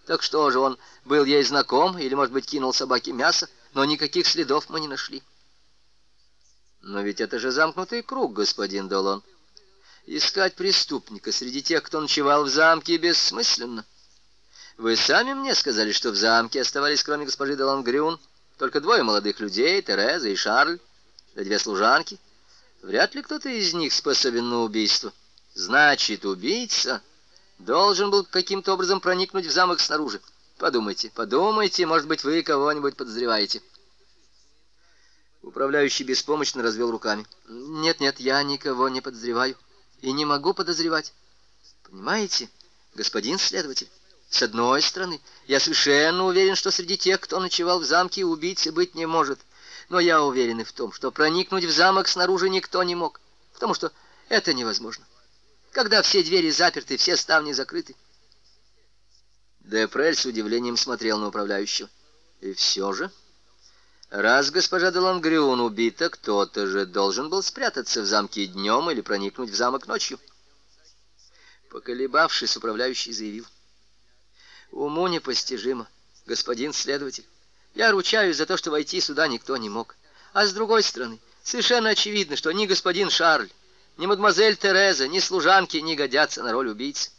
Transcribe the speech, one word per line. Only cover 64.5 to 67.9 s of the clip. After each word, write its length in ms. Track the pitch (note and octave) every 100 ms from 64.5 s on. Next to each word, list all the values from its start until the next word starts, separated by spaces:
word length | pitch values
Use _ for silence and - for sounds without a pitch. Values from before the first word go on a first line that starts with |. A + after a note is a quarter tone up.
| F3 - F#3 F#3
де 80 | F3+
Лангрюн 600 | F#3 F3+ D#3+ D#3+ C#3 B2
убита, 500 | A#2+ G#2 A#2 - E3+
кто-то 580 | - A#2+ G2+ G2 G#2 G2
же 180 | G2 F#2+
должен 440 | F#2+ G2 G2+ D#3
был 140 | F#3+
спрятаться 580 | - - B3 C3+ A2+